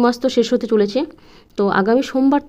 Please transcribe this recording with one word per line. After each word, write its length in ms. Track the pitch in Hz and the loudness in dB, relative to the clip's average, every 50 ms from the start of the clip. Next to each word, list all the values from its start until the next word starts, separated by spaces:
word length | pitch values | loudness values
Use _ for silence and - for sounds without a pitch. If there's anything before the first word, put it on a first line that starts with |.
| 240 | 4
মাস 160 | 240 240 240 - | 2 2 0 -2
তো 60 | 254 | -2
শেষ 240 | - 247 226 233 247 | 0 0 0 0 -2
হতে 120 | 240 240 220 226 | -4 -2 0 0
চলেছে, 280 | 214 202 202 - 254 330 311 - - - - - - - _ _ | 0 0 0 -2 -4 -4 -6 -8 -16 -20 -20 -20 -20 -20 _ _
তো 120 | - 202 202 | -2 -2 0
আগামী 340 | - 196 190 220 233 262 269 | 0 0 2 2 2 0 0
সোমবার 400 | - - 262 262 269 285 285 285 | -2 -2 0 2 2 2 0 -2